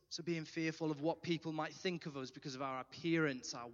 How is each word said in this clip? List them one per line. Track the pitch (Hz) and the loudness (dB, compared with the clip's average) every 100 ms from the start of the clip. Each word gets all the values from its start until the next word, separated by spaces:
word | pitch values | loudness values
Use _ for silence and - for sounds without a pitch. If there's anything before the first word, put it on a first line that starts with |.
| - | -10
so | - | -6
being | 165 170 | 0 0
fearful | 151 165 160 156 160 | 0 0 0 2 0
of | 143 | 2
what | 156 156 | 2 0
people | - 165 165 | 0 0 0
might | 156 151 | -2 -2
think | 151 190 170 165 | 0 -2 -2 -4
of | 139 | -4
us | 127 | -6
because | 139 151 127 | -8 -8 -4
of | |
our | 135 131 | -2 -2
appearance, | 123 - 165 165 151 127 - | -6 -2 4 6 4 2 -4
our | 123 120 | -6 -8